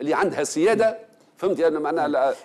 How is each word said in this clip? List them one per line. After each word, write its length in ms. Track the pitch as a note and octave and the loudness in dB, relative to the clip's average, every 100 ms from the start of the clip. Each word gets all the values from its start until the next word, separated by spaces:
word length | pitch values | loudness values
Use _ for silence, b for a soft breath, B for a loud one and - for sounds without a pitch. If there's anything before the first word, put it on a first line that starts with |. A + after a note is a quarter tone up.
اللي 140 | C#3+ | -2
عندها 300 | - E3 C3+ | 0 0 -2
سيادة، 540 | D3+ D3+ F#3 A3 A3+ A3 - _ _ _ | -4 0 2 2 2 -2 -10 _ _ _
فهمت 220 | F#3+ D3+ | -4 0
يعني 200 | E3 D#3 | 0 0
معناها 260 | D3+ D#3+ | -2 -2
على، 300 | D3 C#3+ C3+ - | 0 2 0 0